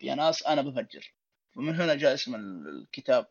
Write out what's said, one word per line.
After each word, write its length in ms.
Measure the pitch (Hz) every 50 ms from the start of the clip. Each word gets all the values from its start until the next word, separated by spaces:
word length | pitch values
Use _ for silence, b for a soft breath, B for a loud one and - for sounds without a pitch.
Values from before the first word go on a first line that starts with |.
| -
يا 120 | 135 135
ناس، 320 | 139 151 160 - - -
أنا 160 | - 156 147 135
بفجر. 500 | 143 127 123 107 - - - - - - _ _ _ _ _ _ _ _
ومن 240 | - 135 156 160 165
هنا 140 | 170 165 151
جاء 200 | 139 151 139 131
اسم 200 | - - 127 120
ال-، 340 | 110 104 98 92 85 73 76
الكتاب 580 | 73 62 - - - 139 - - 127 120 110 -